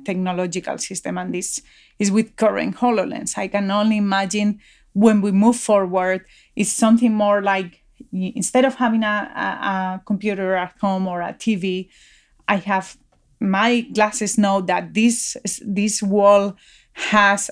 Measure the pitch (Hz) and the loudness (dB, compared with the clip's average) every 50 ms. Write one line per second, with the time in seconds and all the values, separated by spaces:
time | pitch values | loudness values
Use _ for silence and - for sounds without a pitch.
0 | - - 190 180 185 185 180 175 180 180 170 185 165 - - - - - 190 175 | -6 -6 -4 -4 -2 -2 -2 -4 -4 -4 -6 -6 -6 -6 -8 -8 -8 -10 -10 -10
1 | - 180 180 180 180 185 - 180 - - - - - _ _ _ _ _ _ _ | -8 -8 -8 -6 -6 -6 -6 -6 -6 -8 -10 -10 -14 _ _ _ _ _ _ _
2 | 208 202 190 220 220 220 _ - 226 214 196 196 - 196 - - 247 247 233 208 | 0 2 2 2 0 0 _ 0 2 2 2 0 -2 -4 -4 0 0 0 2 0
3 | 180 - - - - 185 - 208 202 - - 202 202 196 196 208 208 220 220 208 | -2 -2 -6 -8 -8 -8 -6 -6 -6 -4 -4 -2 -2 0 0 2 2 2 2 2
4 | 202 196 196 196 196 185 202 208 208 208 208 208 - - _ _ _ _ _ 202 | 2 0 0 0 0 0 0 0 0 0 0 -2 -8 -20 _ _ _ _ _ 4
5 | 214 226 214 208 196 208 190 196 208 233 240 240 - - 214 202 196 180 180 185 | 6 6 6 6 2 2 2 4 4 4 4 2 0 2 2 2 2 0 0 0
6 | 185 185 185 190 - _ _ _ _ _ _ - 208 - - - 233 220 226 233 | 0 0 -2 -2 -6 _ _ _ _ _ _ -4 -2 -2 0 2 4 4 4 4
7 | 247 233 214 214 208 208 202 202 196 202 196 190 190 175 - _ _ _ _ _ | 4 2 2 2 2 2 2 2 2 0 0 0 -2 -6 -12 _ _ _ _ _
8 | - _ - 185 185 185 - - 185 - - 254 254 269 262 - 247 226 226 220 | -18 _ -6 -6 -6 -4 -4 -6 -6 0 2 2 2 2 0 0 0 0 2 0
9 | 220 208 208 208 - - - - - 190 - - - 196 196 190 185 185 185 185 | 0 0 -2 -4 -6 -8 -8 -6 -6 -6 -6 -4 -4 -4 -4 -2 -4 -4 -6 -8
10 | - - 208 185 208 214 202 190 190 185 190 180 180 180 - _ - 196 190 190 | -4 -4 -4 -2 -2 -4 -2 -2 -2 -2 0 -2 -2 -4 -6 _ -2 -2 0 0
11 | 190 185 175 175 175 - - - - 226 220 180 180 190 185 185 185 - _ _ | -2 -4 -4 -6 -6 -8 -8 -4 -2 -2 -2 0 -2 -4 -4 -4 -8 -10 _ _
12 | _ _ _ _ _ _ _ _ _ - 208 190 - 202 196 190 185 - - _ | _ _ _ _ _ _ _ _ _ -2 -2 0 0 -2 -2 -2 -2 -6 -16 _
13 | _ _ _ _ _ _ _ _ 214 196 190 190 214 240 240 240 233 - - 202 | _ _ _ _ _ _ _ _ -2 0 0 2 2 2 2 0 -2 -4 0 0
14 | 214 214 208 - 214 202 - - 208 196 196 196 185 175 180 180 180 165 160 214 | 0 0 0 -4 -4 -2 0 2 2 2 2 0 0 0 -2 -2 -4 -4 -2 2
15 | 220 240 233 - - - - - - 202 - - - 202 196 202 202 214 208 - | 2 2 2 0 -4 -8 -10 -10 -8 -10 -10 -8 -8 -6 -2 -2 -2 -2 -2 -2
16 | 214 196 196 208 202 202 202 202 202 202 190 - _ _ _ _ _ _ _ - | -2 0 2 4 6 6 6 6 4 0 -6 -10 _ _ _ _ _ _ _ -10
17 | - - - 214 202 196 202 196 - - | -4 2 4 4 4 4 2 0 -4 -8